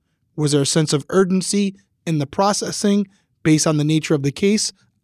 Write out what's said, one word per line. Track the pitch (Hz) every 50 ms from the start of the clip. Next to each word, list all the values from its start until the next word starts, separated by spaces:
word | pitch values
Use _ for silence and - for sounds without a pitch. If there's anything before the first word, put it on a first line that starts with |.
| _ _ _ _ _ _ -
Was | 151 151 143
there | 147 143
a | 139
sense | - - 165 156 -
of | 160 139 - -
urgency | - 190 190 175 190 185 - - 202 202 202 196 196 - _ _ _ _ -
in | 175 160 147
the | 139 -
processing | - - 196 208 196 - 220 - - - - 202 202 202 196 - _ _ _ _ _ _
based | - 160 156 147 -
on | 165 156
the | 147 147
nature | 151 160 156 - - 160
of | 143
the | 135 143
case? | - - 202 196 220 214 - - - _ _ _ _ _